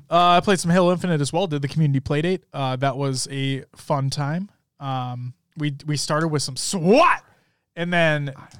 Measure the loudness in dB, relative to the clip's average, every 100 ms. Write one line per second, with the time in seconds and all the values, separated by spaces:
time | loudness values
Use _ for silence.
0 | 0 2 6 4 4 0 2 4 4 2
1 | 0 0 0 -2 -2 -2 -2 0 2 2
2 | 0 -2 0 -2 -6 -6 -4 -2 -2 -2
3 | -4 -4 -6 -4 -4 -4 -8 -16 -4 -2
4 | -2 -4 -4 -4 -8 _ _ _ -8 -6
5 | -6 -8 -12 -14 _ -6 -6 -4 -6 -6
6 | -2 0 0 -2 -4 -6 -6 0 4 6
7 | 6 4 -4 _ _ _ _ -8 -2 2
8 | 4 2 -2 -8 -18 -20